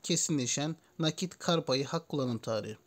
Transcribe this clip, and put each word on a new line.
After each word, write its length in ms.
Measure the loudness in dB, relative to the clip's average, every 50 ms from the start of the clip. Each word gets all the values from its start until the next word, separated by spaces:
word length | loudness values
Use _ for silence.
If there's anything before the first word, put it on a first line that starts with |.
| 0
kesinleşen 720 | 0 0 0 2 2 2 0 2 0 0 0 -2 -2 -4 -6 _ _ _ 0
nakit 400 | 0 0 0 0 -4 -6 -6 _
kar 260 | 0 2 2 2 2
payı 200 | 2 2 2 2
hak 240 | 0 -2 -4 -4 _
kullanım 300 | -2 0 0 0 0 -2
tarihi. 380 | -2 -2 -2 -2 -2 -4 -10 -12 _